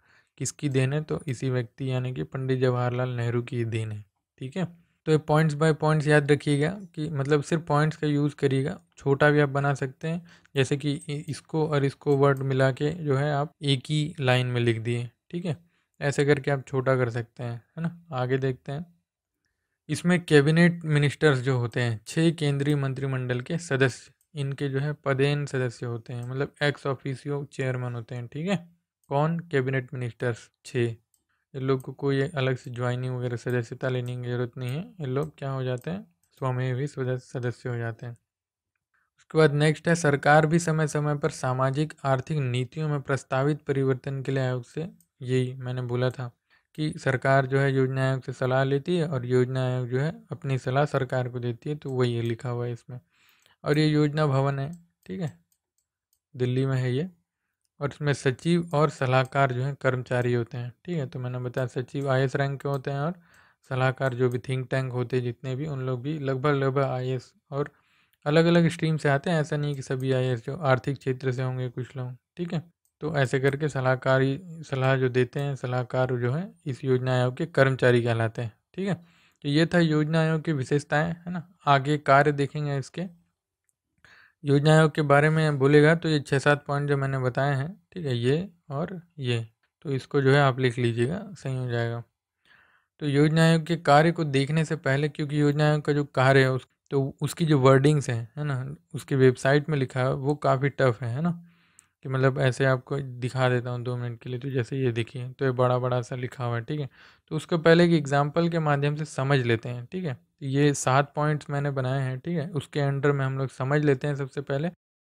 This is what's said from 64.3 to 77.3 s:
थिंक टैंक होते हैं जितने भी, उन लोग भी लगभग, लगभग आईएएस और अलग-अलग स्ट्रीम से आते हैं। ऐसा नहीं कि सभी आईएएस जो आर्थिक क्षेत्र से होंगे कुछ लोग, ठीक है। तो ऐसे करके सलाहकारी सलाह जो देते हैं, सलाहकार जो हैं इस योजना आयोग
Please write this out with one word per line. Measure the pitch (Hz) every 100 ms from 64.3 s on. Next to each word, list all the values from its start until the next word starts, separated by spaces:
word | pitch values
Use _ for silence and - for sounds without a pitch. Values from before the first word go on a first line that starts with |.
| 123
थिंक | - 131 127
टैंक | 135 131
होते | 123 120 131
हैं |
जितने | 120 117 135 127
भी, | 156
उन | 139
लोग | 131 127
भी | 131 160
लगभग, | 135 131 147
लगभग | 143 135 135
आईएएस | 135 131 127 131 - _ -
और | 139 147 _ _ _ _ _ 147
अलग-अलग | 156 170 170 170
स्ट्रीम | 170 160 156
से | 151
आते | 139 185
हैं। | 160
ऐसा | 143 151
नहीं | 147 139
कि |
सभी | 131 131 131
आईएएस | 131 127 120 113
जो | 139
आर्थिक | 147 127 147 135
क्षेत्र | - 127 135
से | 123
होंगे | 127 127 127
कुछ | 120 120 131
लोग, | 127 127 _ -
ठीक | 175
है। | 165 - _ _ -
तो | 151 156
ऐसे | 131 139
करके | 135 139 151
सलाहकारी | 135 131 127 135 131 135 135 180 165
सलाह | 151 131 131 131
जो | 131
देते | 123 127 147
हैं, | 143 135
सलाहकार | 127 123 123 127 127 127
जो | 120
हैं | 143 196 - 156
इस | 123
योजना | 135 127 127
आयोग | 127 127